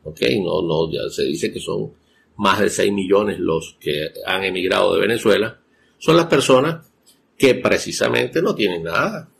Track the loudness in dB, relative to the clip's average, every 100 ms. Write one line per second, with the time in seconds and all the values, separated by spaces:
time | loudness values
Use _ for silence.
0 | -14 -4 -2 0 -2 -2 -2 -2 -2 -4
1 | -8 -4 -4 -4 -6 -6 -8 -8 -8 _
2 | _ _ _ -2 0 2 0 0 0 0
3 | 2 2 2 -2 -2 -2 -4 _ -6 -4
4 | -6 -10 -6 -4 -2 -2 0 2 2 2
5 | 0 2 2 2 0 -6 _ _ _ _
6 | 2 2 4 2 4 4 4 -4 -14 _
7 | _ _ _ _ 4 4 2 0 -2 -2
8 | 0 0 0 0 0 0 -2 -2 -2 -2
9 | -2 -4 -14